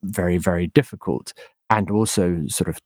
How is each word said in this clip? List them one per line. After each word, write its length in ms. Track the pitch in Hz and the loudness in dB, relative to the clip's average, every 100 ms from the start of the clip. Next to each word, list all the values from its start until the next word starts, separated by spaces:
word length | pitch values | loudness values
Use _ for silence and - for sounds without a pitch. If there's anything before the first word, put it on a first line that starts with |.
very, 380 | 95 101 87 90 | -8 -2 0 2
very 260 | 92 87 87 | 2 0 0
difficult. 680 | - - - - 67 - - - _ - | 0 -2 -4 -6 -6 -6 -18 -20 _ 0
And 220 | 107 98 | 0 2
also 520 | 104 110 - 90 87 73 | 0 2 2 2 2 -2
sort 220 | - 87 | -2 -2
of 120 | 82 | -4